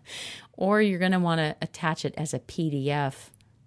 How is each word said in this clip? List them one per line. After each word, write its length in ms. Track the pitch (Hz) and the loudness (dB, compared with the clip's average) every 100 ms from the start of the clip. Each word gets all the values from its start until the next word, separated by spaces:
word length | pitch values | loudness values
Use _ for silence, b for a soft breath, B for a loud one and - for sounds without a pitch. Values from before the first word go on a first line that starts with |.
| - - | -10 -14
<laughs> 340 | - - - | -12 -14 -18
or 280 | - 190 214 | -2 2 4
you're 160 | 208 175 | 4 4
gonna 220 | 185 185 | 2 4
wanna 340 | 170 165 151 - | 4 2 0 -2
attach 420 | 165 - 160 156 | -8 -4 -2 -2
it 100 | 143 - | -4 -4
as 180 | 151 | -4
a 60 | 131 | -6
P 300 | - - 160 | -6 -2 -2
D 200 | 143 139 | 0 0
F, 400 | 147 139 - - - - _ | 0 -2 -4 -20 -20 -20 _